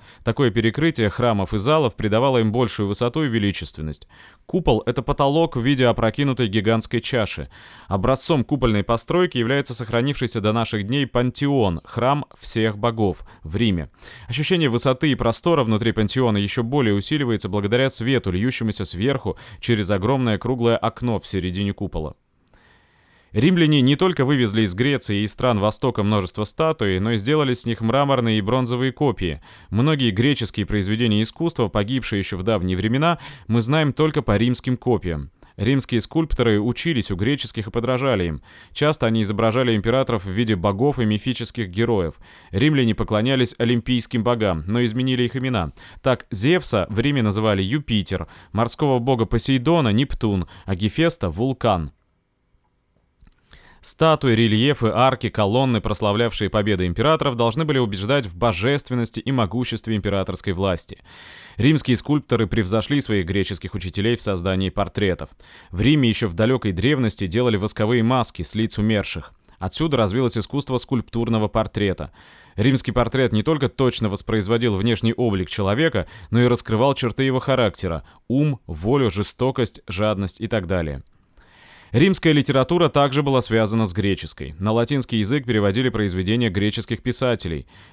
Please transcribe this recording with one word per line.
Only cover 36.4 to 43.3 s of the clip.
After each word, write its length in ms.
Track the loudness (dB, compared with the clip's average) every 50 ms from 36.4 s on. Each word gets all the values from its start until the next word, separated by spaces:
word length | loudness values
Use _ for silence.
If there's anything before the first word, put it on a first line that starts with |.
| 2 4 2 2
учились 500 | 2 0 -2 -2 -2 -2 0 0 -2 -2
у 60 | -2
греческих 500 | -2 0 0 0 -2 -2 -6 -6 -6 -6
и 40 | -6 -4
подражали 540 | -4 -2 0 0 0 0 2 2 2 0
им. 160 | -2 -4 -6 -10 -14 -20 -20 -20 -14 -4
Часто 340 | 0 0 0 2 2 0
они 160 | 0 2 2 0
изображали 520 | 0 0 2 2 2 2 2 2 2 2
императоров 520 | 0 0 0 0 0 2 0 -2 -2 -2
в 40 | -2
виде 240 | -2 0 0 0 0
богов 460 | 0 0 0 0 0 0 0 0 0
и 40 | 0
мифических 640 | 0 0 -2 -2 -4 -4 -4 -4 -6 -6 -6 -8 -6
героев. 460 | -2 0 0 2 2 2 0 -2 -4 -10 -16 -20 -20 -20 -14 -8 -2
Римляне 420 | 2 2 2 4 4 2 2 2
поклонялись 640 | 0 -2 0 0 0 0 2